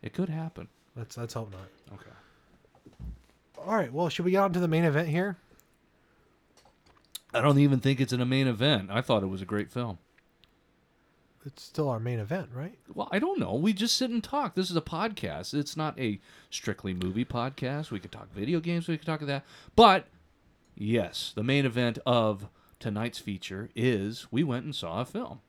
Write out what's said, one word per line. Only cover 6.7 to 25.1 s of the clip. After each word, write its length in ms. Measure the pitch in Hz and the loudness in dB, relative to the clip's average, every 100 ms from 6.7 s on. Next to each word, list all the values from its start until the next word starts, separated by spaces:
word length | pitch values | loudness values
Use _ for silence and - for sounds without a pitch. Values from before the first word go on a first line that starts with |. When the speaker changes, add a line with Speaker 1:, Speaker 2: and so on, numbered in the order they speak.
| _ _ _ _ - _ | _ _ _ _ -20 _
Speaker 1:
I 80 | 120 | 2
don't 180 | 135 139 | 6 8
even 220 | 143 135 | 8 6
think 180 | 135 131 | 4 2
it's 120 | 135 | 2
in 80 | 127 | 2
a 60 | 123 | 2
main 200 | 131 135 | 2 2
event. 440 | 110 135 127 95 | 2 2 2 0
I 80 | 104 | -4
thought 220 | 127 113 | 2 2
it 60 | 95 | 2
was 120 | 95 | -4
a 40 | 95 | -2
great 240 | 104 101 | -2 -2
film. 280 | 123 120 90 _ _ _ _ _ _ _ _ _ _ _ _ _ _ 143 | -4 -6 -8 _ _ _ _ _ _ _ _ _ _ _ _ _ _ -16
Speaker 2:
It's 160 | - | -16
still 260 | - - 147 | -12 -2 -2
our 100 | 117 | 0
main 180 | 117 120 | -2 -2
event, 300 | 104 175 247 | -2 -4 -6
right? 240 | 120 165 269 - | -10 -10 -12 -14
Speaker 1:
Well, 140 | - - | -8 -2
I 80 | 196 | 0
don't 200 | 320 392 | 0 0
know. 160 | 90 | -2
We 180 | 107 185 | 2 2
just 240 | 190 226 - | 2 0 0
sit 140 | 254 | 0
and 120 | 233 | -2
talk. 320 | - 285 247 | -2 -2 -2
This 160 | - 180 | -2 0
is 60 | 170 | -2
a 40 | |
podcast. 720 | - 160 220 208 92 73 95 | -2 -4 -4 -4 -6 -6 -4
It's 240 | 143 143 156 | -4 -4 -4
not 220 | 156 - | -4 -2
a 220 | 123 101 - - - | -2 -4 -8 -20 -14
strictly 440 | - - 98 98 | -8 -6 -4 -4
movie 300 | 90 92 98 | -2 -2 -2
podcast. 680 | 123 120 123 135 127 143 151 | -4 -2 -4 -4 -6 -4 -6
We 100 | 101 | -10
could 120 | - | -10
talk 180 | - 98 | -16 -14
video 280 | 98 110 175 | -6 -2 -2
games. 260 | 165 170 165 | 0 -4 -2
We 80 | 156 | -4
could 80 | - | -4
talk 140 | 156 | -6
that. 240 | 147 139 - - - - | -2 -4 -6 -20 0 8
But, 300 | 226 190 - _ _ _ _ _ _ | 10 8 2 _ _ _ _ _ _
yes, 580 | - 104 113 87 - - | -8 0 2 0 -6 -8
the 80 | - | -4
main 240 | 113 139 135 | 2 4 2
event 320 | 117 120 110 - | 2 0 0 2
of 420 | 120 110 101 101 _ _ _ | 4 4 0 -8 _ _ _
tonight's 380 | 117 104 117 - | -6 -2 -4 -6
feature 500 | - 95 - 95 113 | -8 -8 -8 -10 -8
is 520 | - 123 110 101 117 - | 0 2 2 -2 -6 -4
we 120 | 113 | 0
went 200 | 156 123 | 0 0
and 100 | 151 | -4
saw 260 | 139 87 87 | -8 -6 -6
a 40 | |
film. 340 | 123 | -6